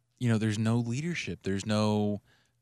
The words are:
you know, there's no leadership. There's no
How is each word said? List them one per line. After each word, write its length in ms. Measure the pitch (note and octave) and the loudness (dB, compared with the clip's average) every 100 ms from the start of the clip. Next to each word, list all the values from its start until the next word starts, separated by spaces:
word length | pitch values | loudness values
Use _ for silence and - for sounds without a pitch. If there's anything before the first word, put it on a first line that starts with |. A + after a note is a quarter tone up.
| _ - | _ -4
you 100 | B2 | 2
know, 80 | A2 | 2
there's 220 | A2 G#2+ | 2 0
no 160 | A2+ A#2+ | 2 2
leadership. 640 | A#2 B2 E3 E3+ - - | 0 -2 -4 -6 -6 -6
There's 220 | G2 G2 G#2+ | -4 -2 0
no 560 | G#2+ G#2+ G#2+ G#2 G2+ - _ _ _ | 0 2 2 0 -2 -8 _ _ _